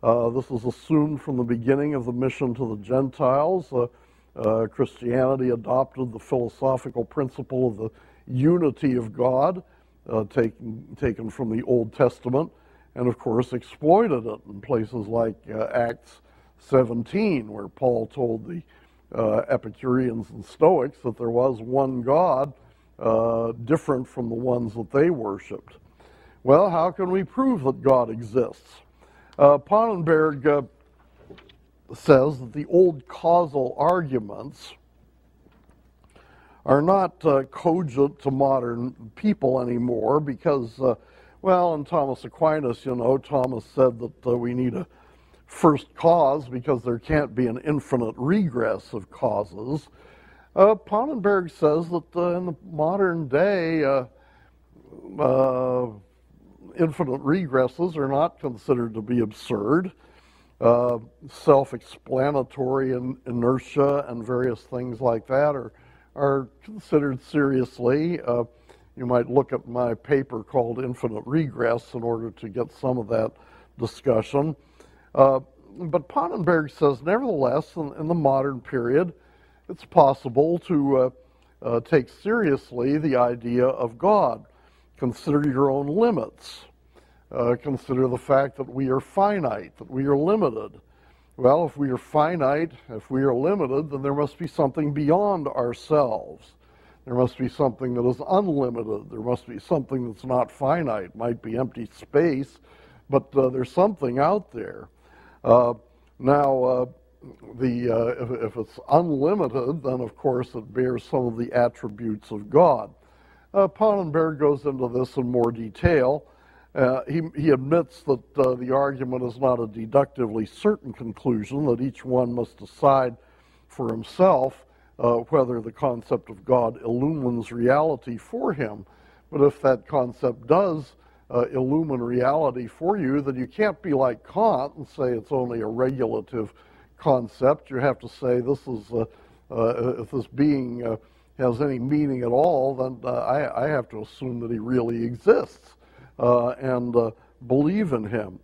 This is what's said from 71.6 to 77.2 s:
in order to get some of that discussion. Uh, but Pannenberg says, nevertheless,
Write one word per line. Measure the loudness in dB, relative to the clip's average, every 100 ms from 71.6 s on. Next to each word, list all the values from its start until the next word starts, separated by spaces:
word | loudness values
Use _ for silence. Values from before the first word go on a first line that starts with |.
| -2 -2 -6 -8
in |
order | -4 -4 -6
to | -12 -12
get | -8 -8
some | -6 -4 -4
of | -2
that | -2 -2 -6 -20 -20 _ -8
discussion. | -8 -4 0 0 2 -2 -2 -6 _ _ -20 _ _ 4
Uh, | 6 6 -4 _ -20 -12
but | -4 -4 -4
Pannenberg | -4 -4 -2 0 0 0
says, | 0 0 0
nevertheless, | -2 -2